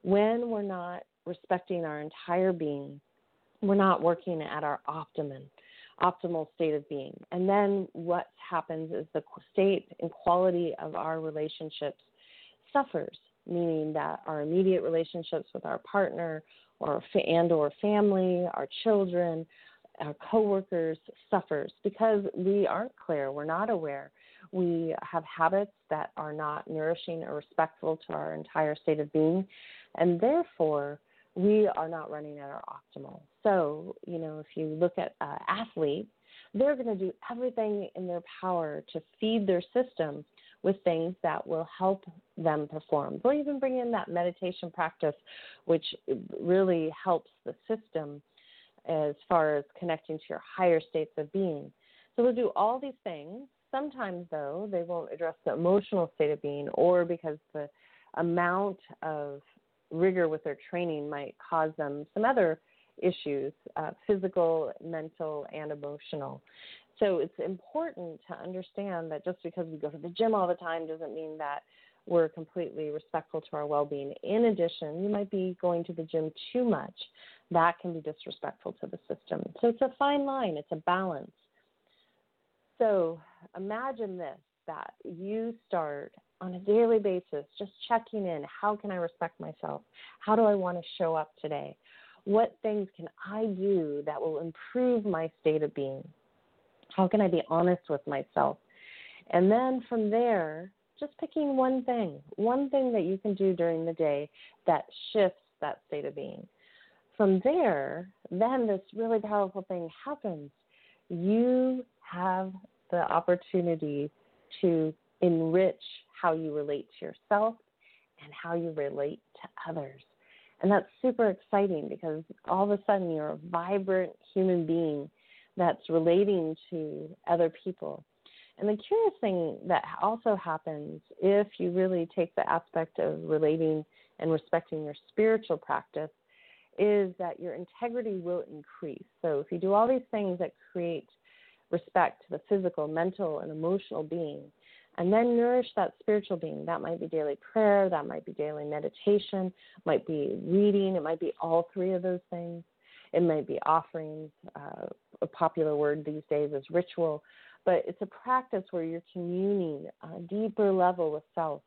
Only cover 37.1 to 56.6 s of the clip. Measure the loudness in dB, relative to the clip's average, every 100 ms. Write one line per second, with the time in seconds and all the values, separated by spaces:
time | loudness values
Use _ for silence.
37.1 | -6 -10 -6 -4 -2 -2 -2 -4 -8 -6
38.1 | -6 -8 -6 -2 0 -2 -6 -8 -12 -12
39.1 | _ 0 2 2 2 2 -2 -2 -2 -4
40.1 | -4 -14 _ -20 _ 0 2 2 2 -2
41.1 | -2 -2 -2 -4 -4 -4 0 0 0 -4
42.1 | -20 _ -2 0 0 -2 -8 0 0 0
43.1 | 0 2 2 0 -2 0 0 0 -2 -2
44.1 | -2 -2 -2 -6 -6 -10 -4 -4 _ -2
45.1 | -2 -14 -20 -20 -16 0 2 2 -12 -6
46.1 | -6 -6 -6 2 4 6 4 0 -4 0
47.1 | 0 0 _ -14 -14 _ -6 _ -8 -8
48.1 | -12 _ _ _ -20 _ _ -4 0 0
49.1 | -4 _ 4 4 2 -2 -8 -4 -4 -4
50.1 | -10 -8 -12 -10 2 4 4 2 -4 -4
51.1 | -6 -4 -2 0 -2 -8 _ _ _ _
52.1 | 2 2 4 0 2 2 0 -6 -10 -10
53.1 | -10 -12 -14 -16 _ _ -6 -6 -6 -6
54.1 | -6 -6 -6 -6 -6 -4 -4 -2 -6 -6
55.1 | -6 -6 -4 -4 0 4 2 2 -2 -2
56.1 | _ 0 0 -4 -6